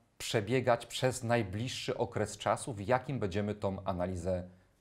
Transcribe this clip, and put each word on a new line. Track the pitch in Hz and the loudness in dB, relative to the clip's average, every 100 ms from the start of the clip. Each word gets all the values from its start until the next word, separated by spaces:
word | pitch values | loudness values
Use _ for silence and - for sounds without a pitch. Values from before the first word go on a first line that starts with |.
| _ - | _ -10
przebiegać | - 117 104 131 123 117 - | -2 0 2 2 4 4 2
przez | - 131 - | 0 0 0
najbliższy | 113 120 101 104 127 - - - | 2 2 2 -2 -4 -4 -2 -2
okres | 113 113 104 - | -2 0 -2 0
czasu, | 104 117 - | 2 2 0
w | 101 | -4
jakim | 101 127 - 131 | 2 2 0 -2
będziemy | 101 98 104 | -2 0 -2
tą | 104 101 95 | 0 -2 -2
analizę | 98 92 92 92 87 92 90 - _ _ | -2 -2 -2 -2 -2 -2 -4 -14 _ _